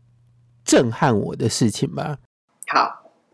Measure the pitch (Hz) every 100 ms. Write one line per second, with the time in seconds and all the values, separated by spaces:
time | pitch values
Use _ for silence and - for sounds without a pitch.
0 | _ _ _ _ _ _ - 302 123 113
1 | 151 104 - - 120 - 113 - - 139
2 | 151 143 _ _ _ _ - 135 - -
3 | - _ _